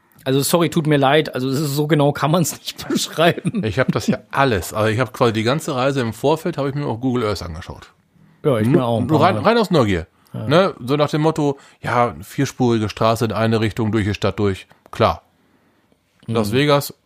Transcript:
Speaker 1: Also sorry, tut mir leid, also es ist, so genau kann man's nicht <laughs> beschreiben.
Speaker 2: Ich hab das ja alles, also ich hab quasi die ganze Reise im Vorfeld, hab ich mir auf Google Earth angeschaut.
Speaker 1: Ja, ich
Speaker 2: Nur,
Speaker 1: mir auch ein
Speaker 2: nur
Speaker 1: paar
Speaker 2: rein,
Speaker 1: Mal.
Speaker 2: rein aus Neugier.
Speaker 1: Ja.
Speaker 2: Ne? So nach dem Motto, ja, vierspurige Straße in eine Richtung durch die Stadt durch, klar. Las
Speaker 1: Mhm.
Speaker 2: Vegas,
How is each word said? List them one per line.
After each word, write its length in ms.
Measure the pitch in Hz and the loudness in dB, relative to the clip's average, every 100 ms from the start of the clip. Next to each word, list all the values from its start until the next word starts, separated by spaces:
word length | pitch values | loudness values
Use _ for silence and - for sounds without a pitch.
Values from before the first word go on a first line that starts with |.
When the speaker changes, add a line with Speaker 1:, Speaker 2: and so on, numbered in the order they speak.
| _ _ 131 | _ _ -2
Speaker 1:
Also 160 | 135 | -2
sorry, 300 | 131 170 165 | 0 0 2
tut 160 | 175 151 | 0 2
mir 100 | 143 | 2
leid, 380 | 135 156 151 127 | 4 2 2 -4
also 120 | 131 | -4
es 120 | 135 | -2
ist, 160 | 147 139 | -2 -2
so 100 | 147 | 0
genau 260 | 156 143 | 2 2
kann 180 | - 147 | 2 0
man's 260 | 180 - - | 2 0 -4
nicht 300 | - - - | -12 -12 -4
<laughs> 20 | |
beschreiben. 760 | - - - 165 - 165 214 | -4 -4 0 2 2 -2 -4
Speaker 2:
Ich 140 | 110 131 | -2 -2
hab 140 | 127 | 0
das 160 | 127 - | 0 -2
ja 100 | 135 - | -4 -2
alles, 420 | 135 139 98 - | 0 2 0 -2
also 160 | 107 110 | -2 0
ich 100 | 110 | 0
hab 140 | 127 | -2
quasi 200 | - 123 | 0 0
die 100 | 110 | 2
ganze 320 | 110 151 - 131 | 0 -2 -4 -2
Reise 260 | 135 135 | -2 -2
im 120 | 113 | -4
Vorfeld, 440 | 110 135 160 180 156 | -2 -2 0 -2 -4
hab 80 | 139 | -4
ich 80 | |
mir 140 | 143 143 | -4 -4
auf 120 | 113 | -4
Google 240 | 127 123 107 | -2 0 -2
Earth 180 | 98 | -4
angeschaut. 500 | 85 82 - - - _ _ _ _ _ | -8 -12 -14 -16 -20 _ _ _ _ _
Speaker 1:
Ja, 140 | 151 113 | 0 2
ich 100 | 110 | 4
Speaker 2:
Nur, 140 | 135 | 2
Speaker 1:
mir 40 | 120 | 2
auch 140 | 113 | 0
ein 60 | 123 | 2
Speaker 2:
nur 140 | 151 | 4
Speaker 1:
paar 80 | 170 | 4
Speaker 2:
rein, 80 | 214 | 2
Speaker 1:
Mal. 80 | |
Speaker 2:
rein 140 | 190 233 | 2 2
aus 100 | 202 | 2
Neugier. 380 | 165 107 85 80 _ _ | 2 2 0 -4 _ _
Speaker 1:
Ja. 140 | 123 110 | -8 0
Speaker 2:
Ne? 260 | 160 190 - | 2 2 -2
So 120 | 123 147 | -4 -2
nach 140 | 147 | 0
dem 120 | 156 | 0
Motto, 380 | 156 156 143 139 - _ | 0 0 -2 -4 -10 _
ja, 360 | 143 120 120 73 | -2 0 0 -4
vierspurige 680 | 101 - 135 - 123 113 107 | -8 -4 -2 0 2 2 0
Straße 360 | - 113 117 113 | 0 0 2 0
in 60 | |
eine 300 | 101 113 113 | 0 0 2
Richtung 300 | 110 - 107 | 0 -2 -2
durch 140 | 110 101 | 0 0
die 100 | 98 | -2
Stadt 240 | 101 101 | -2 0
durch, 280 | 101 95 - _ _ | -2 -2 -10 _ _
klar. 300 | - 104 80 - _ _ _ _ _ _ _ _ _ - | 0 0 0 -8 _ _ _ _ _ _ _ _ _ -4
Las 240 | 113 104 | -2 0
Speaker 1:
Mhm. 40 | |
Speaker 2:
Vegas, 400 | 123 147 143 - - | 0 2 2 0 -12